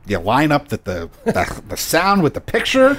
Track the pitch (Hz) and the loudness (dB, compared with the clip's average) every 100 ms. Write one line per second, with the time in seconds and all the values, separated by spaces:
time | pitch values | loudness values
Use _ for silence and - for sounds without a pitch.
0 | 92 98 90 123 156 143 - 110 - 87 | -6 -4 0 2 2 0 -2 -8 -6 -8
1 | 82 - 226 - - - - - - 165 | -10 -8 -4 -2 -2 -6 -10 -8 -2 0
2 | 190 202 156 - - 233 - 269 262 | 2 2 2 -2 -4 -4 0 4 4